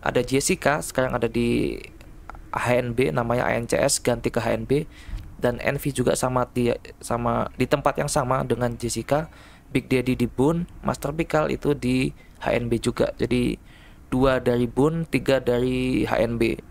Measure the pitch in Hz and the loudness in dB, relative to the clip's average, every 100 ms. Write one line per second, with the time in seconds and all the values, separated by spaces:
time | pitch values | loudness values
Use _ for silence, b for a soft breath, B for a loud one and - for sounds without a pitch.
0 | - 123 120 135 - 185 143 151 160 - | 0 0 2 0 0 2 2 2 -2 -2
1 | 131 120 117 117 117 117 - - - - | 0 0 0 0 2 2 0 -4 -12 -18
2 | - - - - - - 117 123 123 117 | -20 -20 -16 -16 -6 -2 2 2 2 0
3 | 139 147 117 120 - 117 120 - 139 - | 0 0 0 0 0 0 0 0 2 2
4 | - 117 120 - 113 113 110 139 165 B | 0 0 -2 -2 -2 -2 0 -2 -2 B
5 | B B B - 123 117 - 139 147 131 | B B B -2 -2 0 -2 -2 -4 0
6 | 120 - 131 127 120 - 120 120 - - | 0 2 2 0 0 0 0 0 -6 -16
7 | - 120 120 117 - - 127 143 143 139 | -6 -2 0 0 -2 -2 0 2 2 0
8 | 147 151 123 131 135 117 120 120 117 117 | -2 0 0 0 0 0 0 -2 -4 -4
9 | 113 143 165 B B B - 135 - 131 | 0 0 0 B B B -6 -4 0 0
10 | 123 127 120 - 139 165 175 - 135 123 | 2 0 0 2 2 2 -4 -6 -4 -2
11 | 143 156 156 156 - - 143 139 123 127 | -4 -4 0 0 0 -2 0 0 2 2
12 | 135 - B B - 117 120 117 120 - | 0 -4 B B 0 0 0 0 0 0
13 | - - 120 123 123 - B B B B | -2 0 0 0 0 -2 B B B B
14 | - 131 135 131 123 120 123 117 143 165 | -4 2 4 4 2 2 2 2 2 2
15 | 165 - - 135 127 120 123 127 127 127 | -2 -2 2 2 2 2 2 0 0 0
16 | 110 - 117 117 113 - - | 2 2 2 2 0 0 -8